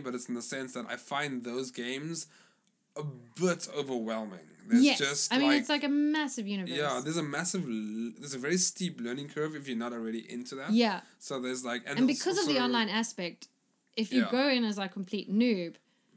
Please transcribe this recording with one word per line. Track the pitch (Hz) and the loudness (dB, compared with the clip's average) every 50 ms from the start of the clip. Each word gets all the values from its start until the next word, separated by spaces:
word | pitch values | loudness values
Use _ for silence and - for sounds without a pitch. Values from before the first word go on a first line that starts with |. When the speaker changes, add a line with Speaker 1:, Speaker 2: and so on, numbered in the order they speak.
| 143 | -4
Speaker 1:
but | 127 123 | -4 -6
it's | 120 120 - | -6 -6 -4
in | 123 120 | -6 -4
the | 113 - 143 | -4 -4 -4
sense | 135 131 127 - | -6 -6 -6 -8
that | 123 113 - | -8 -8 -8
I | 120 | -8
find | 123 - - 139 143 147 143 135 123 | -10 -6 -4 -2 -2 -2 -2 -4 -4
those | 117 120 120 131 131 123 123 127 120 | -4 -4 -4 -4 -4 -4 -6 -6 -4
games | 123 131 139 147 165 165 156 - - - - - _ _ _ _ _ _ _ _ _ _ | -4 -4 -4 -4 -6 -6 -6 -8 -10 -14 -20 -20 _ _ _ _ _ _ _ _ _ _
a | 156 | -8
bit | 151 147 127 123 120 120 - 156 175 180 170 175 - - - | -8 -6 -8 -10 -16 -16 -4 2 2 2 2 2 -2 -6 -4
overwhelming. | 147 139 135 131 117 110 110 113 110 110 104 92 87 78 - - - - - | -6 -4 -2 -2 -2 0 -2 -2 -2 -4 -6 -10 -14 -16 -20 -20 -20 0 4
There's | 233 240 269 | 6 8 8
Speaker 2:
Yes. | 285 233 180 | 8 6 6
Speaker 1:
just, | 143 139 147 143 - - 233 | 4 2 2 2 2 4 4
Speaker 2:
I | 262 | 4
mean, | 285 294 | 6 6
Speaker 1:
like, | 294 285 | 6 4
Speaker 2:
it's, | - - | 4 2
like, | 294 285 | 0 2
a | 294 269 | 2 2
massive | 285 294 294 302 302 311 302 254 - - 196 | 2 4 4 2 2 0 0 -2 -4 -4 -4
universe. | 202 202 196 180 170 131 | -2 -2 -2 -2 -2 -2
Speaker 1:
Yeah, | 143 147 143 131 127 | 0 0 2 0 0
there's | 135 156 160 | 0 0 -2
a | 170 156 143 143 151 | -2 -2 0 -2 0
massive | 175 180 - 190 156 | 0 0 0 0 -2
l-, | 127 110 110 107 107 107 113 117 117 113 - | -2 -2 -2 -4 -4 -4 -4 -6 -6 -6 -10
there's | 143 143 131 | -10 -8 -8
a | 127 | -4
very | 127 151 175 185 | 0 2 2 4
steep | 180 - - - 185 170 151 123 | 2 2 0 -2 -4 -6 -4 -6
learning | 117 117 123 143 143 143 | -6 -6 -6 -6 -8 -8
curve | - 151 151 156 156 | -4 -4 -4 -4 -4
if | 147 135 | -8 -6
you're | 131 120 | -4 -4
not | 113 117 120 | -2 -2 -4
already | 120 117 113 110 113 113 110 - | -4 -4 -4 -4 -4 -6 -6 -8
into | 123 120 123 - 139 | -10 -10 -8 -8 -8
that. | 135 139 160 | -8 -2 2
Speaker 2:
Yeah. | 214 233 233 214 190 175 - - _ _ | 4 4 4 4 2 -2 -8 -14 _ _
Speaker 1:
So | - - 139 131 | -8 -6 -4 -4
there's, | 123 127 127 127 127 | -2 -2 -4 -4 -2
like, | 120 120 120 - - | -4 -4 -4 -4 -4
and | 143 190 | 2 4
Speaker 2:
And | 262 254 | 4 4
Speaker 1:
it's | 277 - | 4 2
Speaker 2:
because | - 359 349 403 | 0 0 2 2
of | 359 | 2
the | 294 294 254 | 2 2 2
Speaker 1:
also | 247 | 2
Speaker 2:
online | 247 247 233 220 208 | 2 2 2 2 2
aspect, | 202 226 226 - - - 180 170 - - - - _ _ _ _ _ _ _ _ _ | 0 0 -2 -2 -4 -4 -6 -6 -6 -10 -18 -20 _ _ _ _ _ _ _ _ _
if | 220 220 - | -4 -4 0
you | 254 254 | 2 2
Speaker 1:
Yeah. | 220 - | 2 4
Speaker 2:
go | 240 254 277 294 | 2 2 4 4
in | 262 247 233 | 4 4 2
as | 214 202 202 | 0 0 -2
a | 196 180 | -4 -6
complete | - 196 185 - - 196 - - | -6 -8 -6 -4 -4 -6 -2 0
noob, | 190 214 240 247 214 185 170 165 - - _ _ _ _ _ _ _ | 4 4 6 6 4 2 0 -4 -8 -14 _ _ _ _ _ _ _